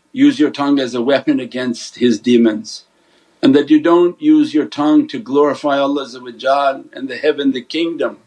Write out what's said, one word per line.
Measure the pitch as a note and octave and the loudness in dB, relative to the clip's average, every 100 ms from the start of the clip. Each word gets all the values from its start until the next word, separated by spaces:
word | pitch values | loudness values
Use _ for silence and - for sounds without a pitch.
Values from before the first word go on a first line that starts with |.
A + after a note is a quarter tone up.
| _ | _
use | - C#3+ B2 | 2 2 2
your | D3 | 0
tongue | - C#3+ C#3+ | -2 -2 0
as | B2+ | -2
a | A#2+ | -4
weapon | A#2+ C3+ - C3+ | 0 0 0 -4
against | B2 B2+ B2+ A#2 - - | -4 -6 -6 -6 -10 -2
his | A#2+ G#2+ | 0 0
demons, | B2 A#2+ A2+ G#2 - - _ _ _ _ _ _ | 2 4 4 0 -8 -18 _ _ _ _ _ _
and | - | 2
that | C#3 C#3+ | 2 4
you | D#3 | 2
don't | E3 E3+ F3 E3+ | 4 2 2 0
use | D3+ D#3 C#3+ | 2 4 2
your | D3+ C#3 | 0 -4
tongue | - D3+ D3+ C#3 | -2 2 2 0
to | C3 | -4
glorify | A2+ C#3+ D3 C3+ D3 C#3 | -4 0 0 0 -2 0
Allah | C#3 C#3+ | 0 -2
Azza | A#2+ B2+ | -8 -14
wa | B2 | -16
Jal | A2+ C3 C#3 C#3 C3+ - | -6 -2 0 0 -4 -10
and | C3 C3 | -12 -12
the | A#2+ | -4
heavenly | D3 C#3+ C#3 C3 | -4 0 0 -2
kingdom. | A#2 D#3 E3 D#3 B2 G#2 | -4 -6 -6 -4 -6 -8